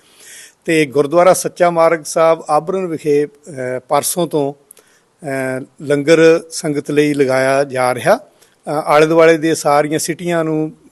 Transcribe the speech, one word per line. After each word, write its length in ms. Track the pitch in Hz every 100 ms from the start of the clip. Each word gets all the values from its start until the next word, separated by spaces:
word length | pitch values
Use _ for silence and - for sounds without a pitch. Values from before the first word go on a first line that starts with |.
| _ _ - - - _
ਤੇ 220 | - 160 147
ਗੁਰਦੁਆਰਾ 480 | 127 139 170 180
ਸੱਚਾ 360 | 175 165 - 175
ਮਾਰਗ 300 | 170 165 165
ਸਾਹਿਬ 380 | 147 175 165 160 156
ਆਬਰਨ 360 | 151 156 190 180
ਵਿਖੇ, 400 | 156 156 147 147
ਅਹ, 540 | _ - 135 127 127 -
ਪਰਸੋਂ 380 | 143 143 - 165
ਤੋਂ, 260 | 156 139
ਅਹ, 1120 | 143 _ _ _ _ _ _ 151 135 131 131 139 -
ਲੰਗਰ 580 | 135 143 143 165 165 165 165
ਸੰਗਤ 400 | - 165 147 143
ਲਈ 240 | 147 151
ਲਗਾਇਆ 500 | 143 131 131 131 135
ਜਾ 300 | 143 127 127
ਰਿਹਾ। 220 | 123 156 214
ਅਹ, 540 | - _ _ _ -
ਆਲੇ 360 | 151 165 151 156
ਦੁਆਲੇ 320 | 165 160 165
ਦੇ 160 | 160
ਸਾਰੀਆਂ 440 | 151 151 147 151 156
ਸਿਟੀਆਂ 460 | - 156 175 170
ਨੂੰ, 280 | 160 156 156 - _